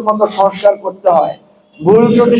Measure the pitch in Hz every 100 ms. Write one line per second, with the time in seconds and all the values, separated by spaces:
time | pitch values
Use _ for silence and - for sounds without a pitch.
0 | 214 214 208 - 196 185 202 196 190 185
1 | 190 170 147 - _ _ _ _ 156 220
2 | 226 240 240 240